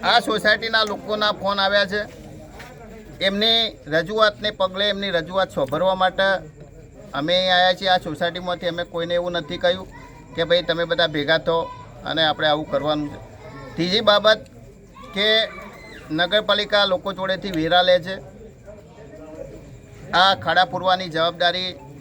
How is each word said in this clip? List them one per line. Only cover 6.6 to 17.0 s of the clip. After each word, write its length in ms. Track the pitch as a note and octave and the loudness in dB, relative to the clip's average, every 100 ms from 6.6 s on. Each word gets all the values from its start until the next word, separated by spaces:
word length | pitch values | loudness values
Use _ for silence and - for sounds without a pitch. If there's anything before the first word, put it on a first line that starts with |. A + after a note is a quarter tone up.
| - - - - - C#3 | -20 -20 -20 -20 -8 -4
અમે 140 | D#3 F3+ | 0 2
અહીં 180 | F#3 | 4
આવ્યા 240 | F3+ F#3 F#3 | 4 4 4
છીએ. 100 | G3 | 2
આ 120 | F#3 F3+ | 2 0
સોસાયટીમાંથી 680 | D3+ F3 F3 F3+ F3 F3 | -4 -4 -4 -6 -4 -4
અમે 100 | E3+ F3 | -4 -6
કોઈને 300 | E3+ E3+ F3 | -6 -2 -2
એવું 240 | F3 E3+ | -2 -6
નથી 220 | E3 F3 | -6 -2
કહ્યું 240 | F3 F#3 F#3 - - - - - | 0 0 -6 -16 -20 -20 -12 -6
કે 60 | E3 | 2
ભાઈ 180 | F3 E3+ | 2 2
તમે 220 | E3 E3+ | -2 0
બધા 220 | E3+ E3 D3+ | 0 0 0
ભેગા 260 | C#3+ D#3+ E3 | 2 2 2
થો 100 | E3 - - - - - | 0 -2 -10 -16 -14 -6
અને 120 | D3 | 0
આપણે 240 | D#3 D3 D#3 | 0 2 0
આવું 200 | D3+ D#3 | 0 0
કરવાનું 380 | C#3 C#3+ D3+ D3 | -2 0 -2 -4
છે. 80 | - - - - - - - | -10 -16 -18 -18 -16 -14 -4
ત્રીજી 280 | F3+ G3+ G#3+ | 0 2 4
બાબત 300 | G#3 G#3 A3 - - - - - - - F#3+ | 4 4 2 -2 -20 -20 -20 -20 -20 -12 -2
કે 120 | G#3 A3 A3 - - - - - - D#3 | 2 2 0 -8 -16 -18 -20 -20 -8 -2
નગરપાલિકા 680 | F3 G#3 G#3 G3+ G3+ G#3 G3 | 2 0 2 0 2 2 2
લોકો 180 | F3+ | 0